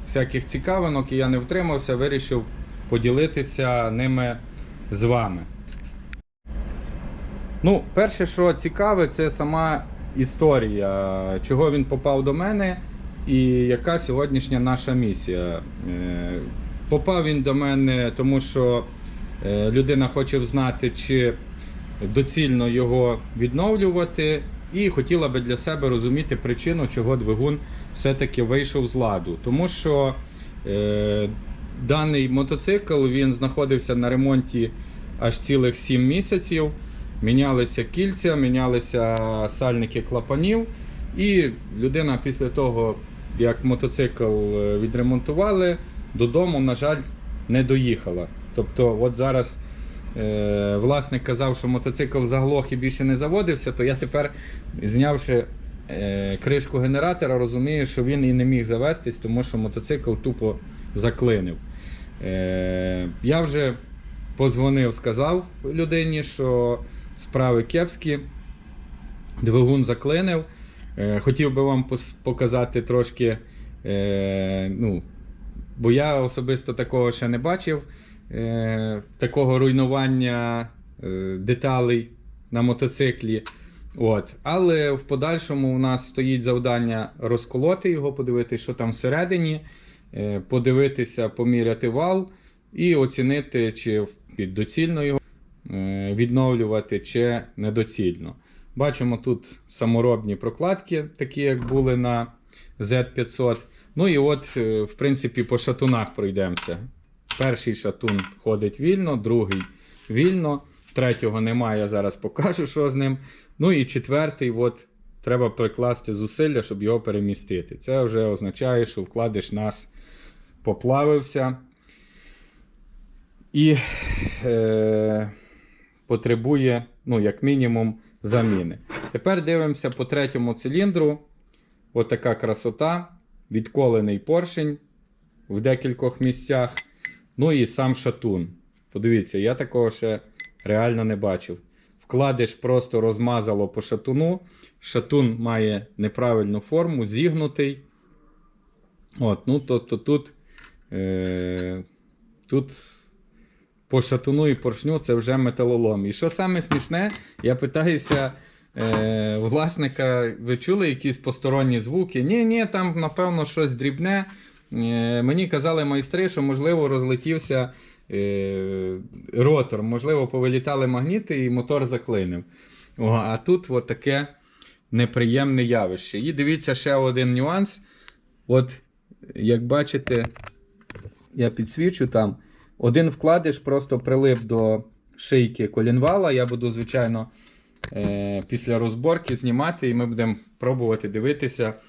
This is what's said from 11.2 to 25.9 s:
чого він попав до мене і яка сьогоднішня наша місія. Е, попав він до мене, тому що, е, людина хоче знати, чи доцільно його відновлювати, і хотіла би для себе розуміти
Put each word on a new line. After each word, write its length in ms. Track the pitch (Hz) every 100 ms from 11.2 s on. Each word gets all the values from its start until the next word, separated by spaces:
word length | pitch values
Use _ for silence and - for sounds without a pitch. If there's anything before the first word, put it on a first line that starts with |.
| 95 95 -
чого 240 | 135 156
він 140 | 143 135
попав 380 | 135 143 139
до 100 | 139
мене 440 | 147 190 208 190 180 - - - - -
і 140 | 131 127
яка 500 | 123 123 120 - 170
сьогоднішня 600 | 151 131 143 135 131 131
наша 340 | 127 127 135
місія. 640 | 127 113 92 - 90 87 82 - - 90
Е, 500 | 90 90 87 87 87 65 - - - -
попав 340 | 147 - 180
він 180 | 156 147
до 120 | 131
мене, 580 | 135 143 135 135 127 120 117
тому 240 | 131 135
що, 420 | 127 135 123 120 113 - - - - - 98
е, 260 | 104 107
людина 360 | 123 135 139 127
хоче 360 | 143 131 139
знати, 460 | 120 139 131 120 123
чи 440 | - - 131 120 113 - - - - - - 104
доцільно 540 | 107 135 165 147 123 120
його 520 | 120 123 127 123 113 - -
відновлювати, 1080 | 120 135 202 214 190 175 170 - 156 151 147 - -
і 160 | 185 202
хотіла 380 | 143 131 175 147
би 140 | 127
для 160 | 120 123
себе 320 | - 156
розуміти 460 | 139